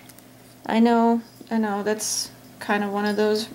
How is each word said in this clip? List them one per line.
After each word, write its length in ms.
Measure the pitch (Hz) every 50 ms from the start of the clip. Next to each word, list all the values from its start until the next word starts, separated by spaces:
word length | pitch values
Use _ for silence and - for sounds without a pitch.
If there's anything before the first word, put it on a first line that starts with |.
| - - - - - - - - - - - - -
I 140 | - - 220
know, 420 | 233 240 233 233 233 233 233 233 226 - - - - -
I 60 | 233
know, 260 | 226 220 214 202 202 202
that's 480 | 214 214 220 - - - - - - - - - - - -
kind 260 | - - 208 202 208
of 80 | 202 196
one 140 | 202 208
of 100 | 208 208
those 320 | 202 214 214 214 214 226 - -